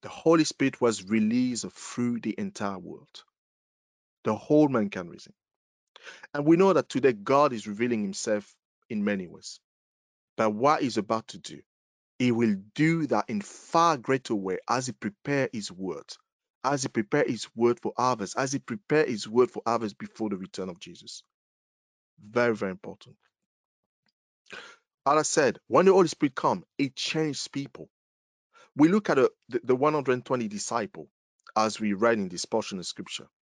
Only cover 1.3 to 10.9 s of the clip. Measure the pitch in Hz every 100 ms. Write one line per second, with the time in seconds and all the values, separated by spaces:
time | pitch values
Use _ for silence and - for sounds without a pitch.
1.3 | 120 127 117 95 - - - 123 120 113
2.3 | 104 98 95 101 95 85 82 - - _
3.3 | _ _ _ _ _ _ _ _ _ -
4.3 | 107 - 151 151 127 101 101 87 - -
5.3 | _ _ _ _ _ _ - - - -
6.3 | 143 147 165 196 160 123 139 135 110 101
7.3 | 139 147 120 104 101 123 117 101 95 -
8.3 | 104 104 _ _ _ _ 110 101 101 87
9.3 | 80 - - _ _ _ _ _ _ _
10.3 | - 110 107 135 156 139